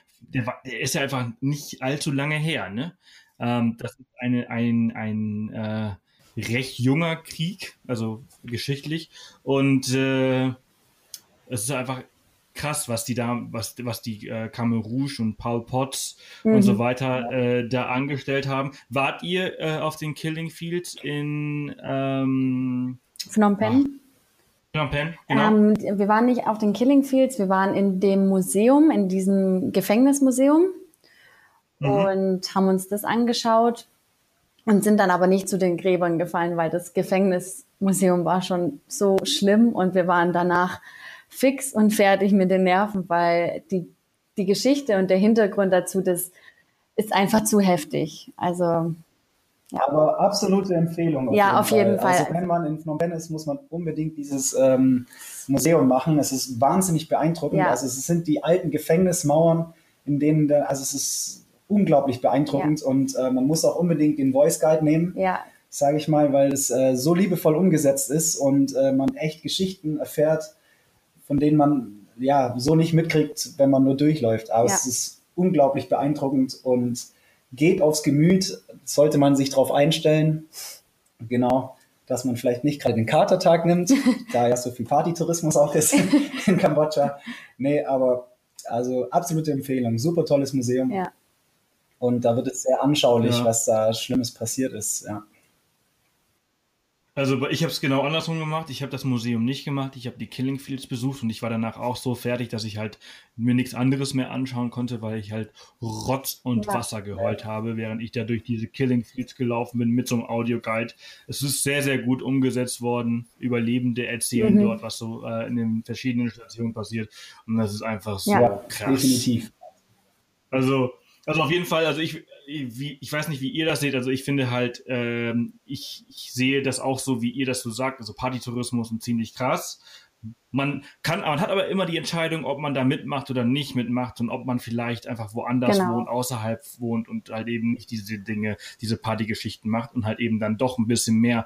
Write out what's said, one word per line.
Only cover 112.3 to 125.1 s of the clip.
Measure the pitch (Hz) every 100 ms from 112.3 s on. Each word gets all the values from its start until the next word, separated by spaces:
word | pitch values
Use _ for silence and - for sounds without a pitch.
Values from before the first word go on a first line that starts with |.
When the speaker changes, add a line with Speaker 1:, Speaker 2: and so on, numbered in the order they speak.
| 135 131 117 120 -
Speaker 1:
worden. | 120 120 117 117 120 _
Überlebende | 123 120 117 123 123 120 117
erzählen | 117 - 120 220
Speaker 2:
Mhm. | 202
Speaker 1:
dort, | 202 107
was | 113 -
so, | 113 117 120
äh, | 113 113
in | 120
den | 113 110
verschiedenen | 113 110 131 120 120
Stationen | - - 113 117
passiert. | 113 101 113 107 - - - -
Und | 113
das | 107
ist | 104
einfach | 110 107 107 95
so | -
Speaker 2:
Ja. | 202 120 - -
Speaker 1:
krass. | - 104 131
Speaker 3:
Definitiv. | 135 123 127 113 - _ - _ _ _ _ _ _ _ _
Speaker 1:
Also, | 131 131 135 123 - _ _ -
also | 156
auf | 147
jeden | 175 170
Fall, | 165
also | 160 143
ich, | 160 156 - - -
wie, | 151 127 117 143 269
ich | 131
weiß | 151 156
nicht, | 135
wie | 131
ihr | 151 160
das | 156
seht, | 147
also | 135 127
ich | 131
finde | 143 139 123
halt, | 123 123 123 -
ähm, | 123 120